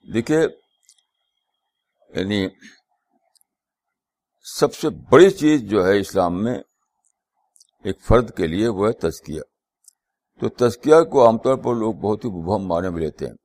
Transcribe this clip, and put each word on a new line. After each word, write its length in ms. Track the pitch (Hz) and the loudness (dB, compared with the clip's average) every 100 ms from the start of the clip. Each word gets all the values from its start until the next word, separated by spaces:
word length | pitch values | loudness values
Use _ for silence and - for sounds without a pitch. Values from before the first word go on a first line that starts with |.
| - | -4
دیکھیے، 280 | 104 120 156 160 - _ _ _ _ _ _ _ _ _ _ _ _ _ _ _ | -6 0 0 0 -4 _ _ _ _ _ _ _ _ _ _ _ _ _ _ _
یعنی 400 | - 95 104 95 _ - _ _ _ _ _ _ _ _ _ _ _ _ _ _ _ _ _ - - | -8 -4 -2 -4 _ -20 _ _ _ _ _ _ _ _ _ _ _ _ _ _ _ _ _ -18 -2
سب 160 | 143 | -2
سے 140 | - 156 | -2 -8
بڑی 420 | - - 135 190 | -8 4 8 8
چیز 320 | 190 151 151 | 6 0 0
جو 240 | 104 104 90 | 0 0 2
ہے 140 | 101 | 2
اسلام 440 | 98 95 87 90 | 0 -2 0 -2
میں 140 | 110 123 - _ _ _ _ _ _ _ _ _ _ _ | -4 -6 -12 _ _ _ _ _ _ _ _ _ _ _
ایک 160 | 98 95 | -8 -8
فرد 300 | - 117 110 | -2 -2 -2
کے 160 | - 85 | -6 -4
لیے، 220 | 87 117 | -2 -4
وہ 180 | 95 104 | -2 -4
ہے 60 | |
تزکیہ۔ 480 | 117 82 80 - 76 - _ _ _ _ _ _ _ _ _ | -2 -8 -8 -14 -14 -14 _ _ _ _ _ _ _ _ _
تو 80 | 113 | -10
تزکیہ 460 | - 120 110 139 156 170 | 0 -2 0 4 4 4
کو 140 | 139 117 | 4 4
عام 120 | 113 | 4
طور 180 | 131 131 | -2 -2
پر 180 | 117 | -2
لوگ 200 | 120 110 | -4 -4
بہت 300 | 92 101 107 | -4 -6 -4
ہی 60 | 123 | -6
مبہم 360 | 90 82 104 98 | -10 -6 -4 -4
معنی 220 | 85 92 | -4 -4
میں 120 | 85 | -6
لیتے 260 | 78 - 67 | -8 -8 -14
ہیں۔ 80 | 55 | -14